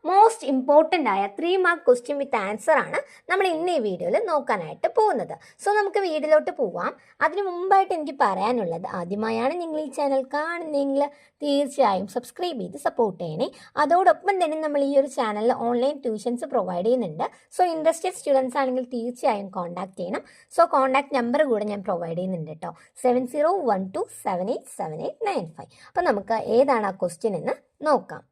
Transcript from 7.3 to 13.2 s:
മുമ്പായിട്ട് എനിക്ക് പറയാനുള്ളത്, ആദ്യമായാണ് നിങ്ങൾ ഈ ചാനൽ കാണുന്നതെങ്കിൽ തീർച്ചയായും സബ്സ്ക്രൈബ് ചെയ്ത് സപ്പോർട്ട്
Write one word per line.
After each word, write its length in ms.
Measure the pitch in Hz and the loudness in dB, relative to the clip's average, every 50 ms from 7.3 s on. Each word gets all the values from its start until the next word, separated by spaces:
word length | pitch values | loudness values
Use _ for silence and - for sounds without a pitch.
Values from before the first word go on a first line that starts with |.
| 320 392 403 370 | 0 -2 -4 -4
മുമ്പായിട്ട് 440 | 349 349 359 381 381 392 381 381 370 | -4 -4 2 4 4 4 4 2 -2
എനിക്ക് 180 | 330 302 294 302 269 277 | -4 -4 -8 -2 0 2
പറയാനുള്ളത്, 640 | 208 190 185 196 220 254 240 202 180 - 175 190 - - 185 | 2 2 0 0 0 0 0 -2 -4 -4 -6 -6 -6 -6 -6
ആദ്യമായാണ് 540 | 175 175 196 208 220 220 226 226 233 269 330 359 | -6 -4 -4 -4 -2 -2 -2 0 0 -2 -2 -2
നിങ്ങൾ 180 | 339 330 311 302 311 | -6 -4 -4 -6 -6
ഈ 20 | 269 - | -6 -4
ചാനൽ 260 | - 294 277 277 269 262 269 - | -2 0 2 0 0 -2 -2 -4
കാണുന്നതെങ്കിൽ 680 | 294 302 330 339 339 349 302 302 277 277 277 269 277 285 285 285 _ _ _ _ _ 285 | -4 -4 -4 -6 -6 -6 -2 -2 0 0 2 2 0 0 0 -4 _ _ _ _ _ -2
തീർച്ചയായും 640 | 294 277 277 285 254 277 294 262 208 196 180 196 202 - | 0 2 2 0 0 2 2 2 4 4 0 -2 -4 -8
സബ്സ്ക്രൈബ് 440 | 254 - - _ - 359 349 311 233 185 | -8 -10 -8 _ -6 -6 -4 -4 -6 -8
ചെയ്ത് 140 | 180 226 285 - | -8 -10 -6 -6
സപ്പോർട്ട് 340 | 339 - - 233 208 180 - | -4 0 0 0 0 0 -6